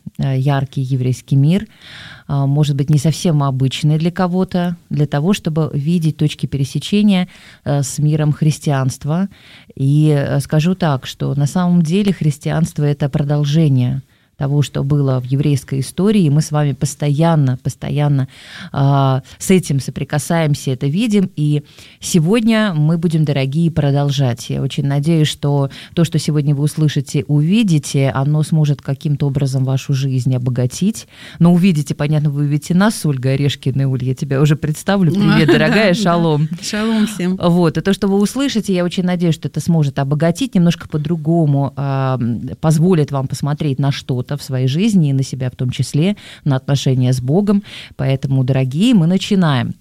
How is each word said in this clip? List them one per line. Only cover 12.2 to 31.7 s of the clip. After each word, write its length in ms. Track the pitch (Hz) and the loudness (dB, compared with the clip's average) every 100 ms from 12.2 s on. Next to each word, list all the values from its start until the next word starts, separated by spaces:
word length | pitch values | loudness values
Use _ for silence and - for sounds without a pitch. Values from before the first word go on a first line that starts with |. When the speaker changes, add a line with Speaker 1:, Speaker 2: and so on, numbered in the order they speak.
| 156 143 156 151 165 - 147 | -2 -2 -2 -2 -2 0 -2
Speaker 1:
это 240 | 143 147 | 0 -2
продолжение 920 | 151 143 147 147 151 156 131 123 135 - _ _ _ | -2 0 0 2 2 4 2 0 -2 -8 _ _ _
того, 240 | 139 147 | -2 0
что 220 | 139 143 | 0 -2
было 360 | 139 147 135 127 | -2 0 0 -2
в 60 | 123 | -2
еврейской 540 | 135 147 139 - 135 | -2 0 0 -2 -6
истории, 440 | 131 - 190 220 | -6 -2 0 2
и 60 | 160 | 2
мы 120 | 143 | 2
с 100 | 151 | 0
вами 220 | 151 147 | -2 -2
постоянно, 840 | 131 151 - 147 143 165 160 135 123 | -2 -6 -4 -2 0 2 2 2 0
постоянно, 680 | 143 - 147 143 147 143 131 - - - 185 | -6 -8 -6 -2 0 0 -2 -8 -20 -18 -10
а, 500 | 139 139 139 135 131 - - | -2 2 2 2 0 -4 -14
с 120 | - | 0
этим 300 | 190 - 139 | 0 2 -4
соприкасаемся, 920 | - - 143 151 - 170 156 143 - | -4 -8 -6 -4 -2 0 0 0 -2
это 160 | 123 139 | -4 -2
видим, 440 | 160 240 208 185 - | -2 2 2 0 -2
и 280 | 151 147 - - - - | 0 0 -4 -18 -20 -16
сегодня 720 | - 185 156 233 226 220 214 | -2 0 2 2 2 2 2
мы 240 | 156 151 170 | 2 2 2
будем, 260 | 170 160 | 0 0
дорогие, 480 | 151 143 135 147 170 | 0 0 0 0 0
продолжать. 800 | 160 143 139 143 135 135 117 - | 2 0 2 0 0 0 -2 -6
Я 120 | 135 | -6
очень 240 | 135 - 143 | -4 -2 -2
надеюсь, 420 | 143 143 165 147 | 0 0 2 2
что 420 | - 143 143 139 - - | 0 -2 0 -2 -6 -10
то, 100 | - | 0
что 160 | 160 160 | 0 0
сегодня 340 | 160 151 143 | 0 0 0
вы 100 | 139 | 0
услышите, 600 | 147 - 156 147 135 151 - | 0 2 0 0 -2 -4 0
увидите, 840 | 147 156 208 220 156 - 143 135 | 2 2 2 2 2 0 0 0
оно 340 | 127 139 151 | 0 0 0
сможет 380 | 151 160 147 139 | 0 2 2 0
каким-то 460 | - 139 156 143 143 | -4 -6 -2 -2 0
образом 360 | 135 139 131 | 0 -2 0
вашу 300 | 131 131 - | 0 -2 -2
жизнь 420 | 135 139 131 123 127 | -2 0 -2 0 0
обогатить. 720 | 127 123 123 - 185 226 - - - - | -2 -2 -2 -2 -2 -4 -12 -20 -20 2
Но 140 | 170 | 4
увидите, 420 | 175 196 | 6 4